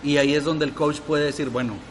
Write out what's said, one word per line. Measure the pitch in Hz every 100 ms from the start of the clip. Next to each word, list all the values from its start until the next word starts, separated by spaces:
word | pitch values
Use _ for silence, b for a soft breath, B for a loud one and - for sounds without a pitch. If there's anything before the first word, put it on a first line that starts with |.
y | 143 143
ahí | 139
es | 147
donde | 147 156 147
el |
coach | - 151 147
puede | - 156 147
decir, | 135 135
"Bueno, | 120 123 101 -